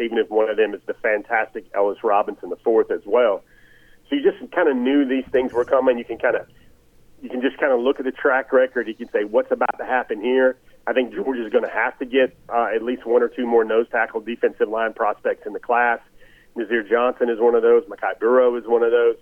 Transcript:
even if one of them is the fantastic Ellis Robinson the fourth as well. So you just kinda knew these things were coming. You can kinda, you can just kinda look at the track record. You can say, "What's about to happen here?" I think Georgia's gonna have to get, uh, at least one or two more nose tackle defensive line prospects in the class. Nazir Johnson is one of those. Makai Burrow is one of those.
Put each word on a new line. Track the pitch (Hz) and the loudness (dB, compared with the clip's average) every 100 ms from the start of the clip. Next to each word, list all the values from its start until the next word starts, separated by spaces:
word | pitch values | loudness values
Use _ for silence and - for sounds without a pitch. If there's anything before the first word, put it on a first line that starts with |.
even | 117 113 | -2 -2
if | 107 | 0
one | 107 110 | 0 0
of | 107 | 0
them | 107 | -2
is | 101 - | -2 -10
the | |
fantastic | 101 113 107 101 113 107 113 - | -6 -2 -2 -2 -2 -2 -8 -8
Ellis | 101 101 98 | -2 0 0
Robinson | 113 101 104 101 87 | 0 0 0 -6 -10
the | 90 | -6
fourth | 120 110 107 | 0 2 2
as | 87 | -2
well. | 101 117 117 95 - _ - - - - _ | 0 2 2 0 -6 _ -20 -20 -20 -20 _
So | 285 | -2
you | |
just | 311 - - | 0 -2 -4
kinda | - 165 | 0 0
knew | 247 123 143 | 2 2 2
these | 131 135 - | 2 -2 -2
things | 127 127 | -2 0
were | 113 123 | -2 0
coming. | 135 131 120 | 2 2 0
You | 117 | -4
can | 113 | -4
kinda, | 127 107 - _ - - _ _ - - | -2 -2 -6 _ -20 -20 _ _ -20 -20
you | 123 | -12
can | 127 | -4
just | 131 - | -4 -2
kinda | 147 123 | 0 2
look | 123 143 | 0 -2
at | 131 | -4
the | |
track | - 147 131 131 | -2 0 0 2
record. | 131 127 123 110 | 2 2 0 -6
You | |
can | 110 117 | -8 -6
say, | 107 | -4
"What's | 104 117 127 | 0 -2 0
about | 120 123 - | -2 -2 -4
to | |
happen | 110 127 - 107 | -4 -2 -2 -4
here?" | 117 131 131 127 _ - - | 0 2 2 0 _ -10 -4
I | |
think | 120 120 | -2 -2
Georgia's | 107 - 127 110 | -4 -6 -6 -2
gonna | 120 110 | -2 -2
have | 107 123 - | -2 -4 -4
to | 127 | -4
get, | 135 160 - - | 0 0 -2 -6
uh, | 117 113 | -2 -2
at | 113 | -2
least | 117 123 | -4 -6
one | 113 123 | 0 2
or | 120 | 2
two | - 120 | -2 0
more | 117 | 2
nose | 110 110 117 | 2 0 0
tackle | 120 113 113 | -2 -2 -4
defensive | 107 120 117 - 113 | -8 -2 -2 0 -2
line | 110 113 | -2 -4
prospects | 107 107 - 117 98 | -2 -2 -2 -4 -6
in | 107 | -8
the | 98 | -10
class. | - 120 120 113 - - - - _ - | -2 0 2 -2 -6 -20 -20 -20 _ -10
Nazir | 107 117 | -4 -4
Johnson | 101 117 123 - 120 | 0 0 0 0 -2
is | 110 | 2
one | 120 | 2
of | 117 | 4
those. | 113 117 | 4 4
Makai | 104 101 98 95 | 2 -6 -6 -2
Burrow | 113 127 123 120 | 2 4 4 0
is | 110 | 0
one | 117 | 0
of | 117 | 2
those. | 120 117 113 | 4 2 0